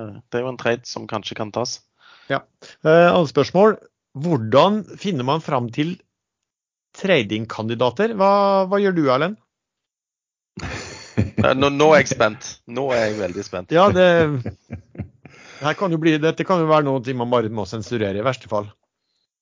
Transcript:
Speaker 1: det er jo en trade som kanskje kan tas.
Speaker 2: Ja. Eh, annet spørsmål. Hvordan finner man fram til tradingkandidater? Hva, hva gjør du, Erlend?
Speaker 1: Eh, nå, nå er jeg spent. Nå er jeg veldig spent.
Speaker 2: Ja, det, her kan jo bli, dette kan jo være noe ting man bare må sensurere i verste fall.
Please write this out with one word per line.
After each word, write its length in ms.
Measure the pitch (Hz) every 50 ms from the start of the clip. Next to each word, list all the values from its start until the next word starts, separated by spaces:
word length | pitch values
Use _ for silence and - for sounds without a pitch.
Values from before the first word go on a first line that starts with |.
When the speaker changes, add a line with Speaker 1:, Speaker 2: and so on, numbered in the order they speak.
| 110 104 104 113 - _
Speaker 1:
det 80 | - 120
er 20 |
jo 80 | 127 131
en 80 | 123
trade 320 | 117 - 120 120 120 - -
som 160 | - 113 110
kanskje 300 | 107 113 104 92 - 117
kan 140 | - 110 104 -
tas. 220 | 110 123 127 - - _ _ _ _ _ - - _ _ -
Speaker 2:
Ja. 80 | 139 135 - _ _ _ - - - _
Eh, 280 | - 156 160 170 175 175
annet 180 | 185 180 165 131
spørsmål. 460 | - 147 135 - - 180 208 220 190 - - _ _ _ _ _ -
Hvordan 640 | 135 147 175 160 120 110 110 117 139 165 196 208 214 175 - -
finner 300 | - - 208 175 127 120
man 160 | 135 147 160 -
fram 220 | 170 151 120 120 113
til 300 | 117 147 151 170 185 - _ _ _ _ _ _ _ _ _ _ _ _ _ _ _ _ _ _ -
tradingkandidater? 1160 | - - 196 180 139 107 98 107 107 113 110 - - 110 110 117 113 127 123 120 - 208 226 226
Hva, 140 | 196 190 196 202 202 202 196 196 190 190 185
hva 80 | 202 202
gjør 140 | 202 196 185
du, 60 | 165 147 135 123
Erlend? 240 | 135 156 185 214 - _ _ _ _ _ _ _ _ _ _ _ _ _ _ _ _ _ _ _ _ _ _ - - -
Speaker 1:
Eh, 840 | - - - - - - - - - - - - - - - - 131 131
nå, 160 | 131 139 143 143
nå 160 | 139 151 156
er 100 | 156 143
jeg 140 | 135 - -
spent. 400 | - 117 107 107 - - - - - _
Nå 220 | - 120 127 139 135 123
er 160 | 117 110 107
jeg 80 | 107 107
veldig 260 | 98 87 90 101 101
spent. 300 | - - 90 90 - 151
Speaker 2:
Ja, 100 | 170 190 202 185
det, 140 | 180 185 180 170 170 160 151 147 127 117 - - - _ - - - - _ - - - - _ _ - - - - - - - -
her 160 | 139 151 156
kan 160 | - 208 180 165
jo 80 | 156
bli, 160 | 160 165 156
dette 300 | 151 156 160 160 - 160
kan 160 | - 185 175 160
jo 80 | 156 156
være 140 | 151 151 139
noe 160 | 135 131 110
ting 160 | 131 131 123
man 80 | 120 120
bare 240 | 123 120 113 107 117
må 140 | 110 98 -
sensurere 480 | 117 110 101 - 120 113 107 98 95
i 80 | 101 113
verste 240 | 131 123 - - -
fall. 220 | 113 104 104 104 - _ _ _ _ _ _ _ _ _ _ _ _ _